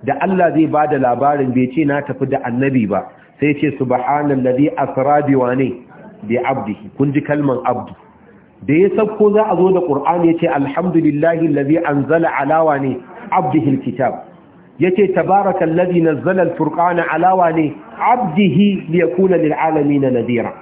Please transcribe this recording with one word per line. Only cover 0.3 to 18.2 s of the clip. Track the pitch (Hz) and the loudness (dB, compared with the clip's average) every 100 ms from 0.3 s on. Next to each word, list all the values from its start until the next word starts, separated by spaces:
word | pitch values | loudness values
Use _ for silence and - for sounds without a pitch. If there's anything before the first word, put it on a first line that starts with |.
| 185 170 | 2 2
zai | 147 156 | 2 2
ba | 147 151 | 2 0
da | 147 | 0
labarin | 127 120 143 147 131 | 0 2 0 0 0
bai | 120 127 | 0 0
ce | 160 147 | 0 0
na | 143 | -2
tafi | 143 131 127 | -4 -6 -4
da | 131 120 | -4 -4
annabi | 120 139 131 104 | -2 0 0 0
ba, | 95 - - - _ | -2 -4 -18 -20 _
sai | 147 143 | -2 0
ce, | 151 - | -2 -2
"Subhanallazi | 131 123 139 143 147 135 127 127 147 - | -2 -2 0 -2 0 0 0 2 0 0
asra | 135 - 135 147 143 | -4 -2 2 2 2
bi | 135 | 2
wane? | 123 131 131 120 - - - - | 2 0 -2 -6 -16 -20 -20 -16
Bi | 104 120 | -4 -2
abdihi." | 123 135 104 101 - - | -2 -4 -6 -10 -12 -2
Kun | 139 | 0
ji | 139 | 0
kalman | 147 147 143 123 123 | -2 -2 0 0 -2
abdu. | 123 101 - - - - - _ _ 101 | -4 -8 -18 -20 -20 -20 -20 _ _ 0
Da | |
ya | 156 196 196 | 2 2 2
sauko | 214 - 208 | -2 2 2
za | 202 214 | 4 0
a | 175 | 2
zo | 185 | 2
da | 185 | 2
Qur'ani | 175 135 - 175 170 | 0 -2 0 2 2
ya | 160 | 2
ce, | 170 | 0
"Alhamdulillahi | 143 135 165 180 160 151 147 165 165 165 | 0 -2 -2 0 2 2 2 0 2 0
allazi | 143 139 160 165 | 0 0 0 2
anzala | 143 127 165 160 131 | -2 2 0 0 -2
ala | 139 156 | 0 2
wane? | 160 139 135 120 - - - | 2 0 -2 -6 -12 -20 -4
Abdihi | 180 151 156 139 135 | -2 0 0 0 -2
alkitab." | 127 123 120 - - - - - - - | -4 -2 -4 -4 -14 -20 -20 -20 -20 -2
Ya | 180 | 0
ce, | 185 196 | 2 2
"Tabarakallazi | 180 160 196 196 - 160 165 180 175 | 2 2 2 2 0 0 0 2 2
nazzala | 160 143 170 190 170 | 0 0 -2 0 0
alfurqana | 170 151 156 175 175 147 | -2 -4 0 0 0 -2
ala | 156 180 190 | 0 2 4
wane? | 170 160 147 - - - | 2 2 -2 -6 -18 -4
Abdihi | 208 247 | 0 0